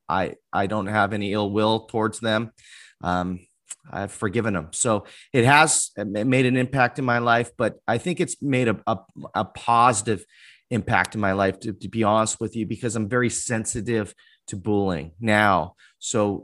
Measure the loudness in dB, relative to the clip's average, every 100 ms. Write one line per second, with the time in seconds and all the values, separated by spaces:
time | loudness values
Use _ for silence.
0 | -4 -2 -2 -6 -6 -2 -2 -2 -2 0
1 | 0 0 -2 -2 0 0 2 0 -2 -2
2 | -2 -2 -2 -2 -2 _ -20 -20 -20 _
3 | -4 -2 -2 -6 -12 _ -20 -18 -14 -10
4 | -10 -6 -4 -2 -2 -2 -6 -4 0 -2
5 | -4 -20 -2 2 6 8 6 2 -2 -6
6 | -6 -2 0 2 2 2 0 2 0 0
7 | -2 0 2 2 0 -2 -2 -2 -4 -2
8 | -2 -4 -4 -4 -2 0 2 0 -2 -4
9 | -6 -18 -8 -4 -4 -6 0 4 4 2
10 | -2 -4 -6 _ -20 -20 -6 -4 0 0
11 | 0 0 0 2 2 0 -8 -10 -6 0
12 | 2 4 2 -2 -6 -6 -6 -4 -6 -4
13 | -2 0 0 -2 -4 -4 -4 -6 -2 -2
14 | -4 -10 _ _ -14 -8 -2 0 0 -2
15 | -6 -6 0 4 4 4 0 -10 _ _
16 | -4 0 0 -2